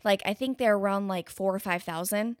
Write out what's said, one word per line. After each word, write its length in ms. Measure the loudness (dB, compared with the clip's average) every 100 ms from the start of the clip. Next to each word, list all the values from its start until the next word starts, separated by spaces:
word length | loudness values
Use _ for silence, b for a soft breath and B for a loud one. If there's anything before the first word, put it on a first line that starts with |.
like, 180 | 0 2
I 100 | 0
think 240 | -2 -2 2
they're 180 | 4 4
around, 320 | 2 0 0
like, 200 | -4 -6
four 260 | -2 0
or 40 | 0
five 240 | 0 -2
thousand. 540 | -2 -6 -2 -2 -2 -6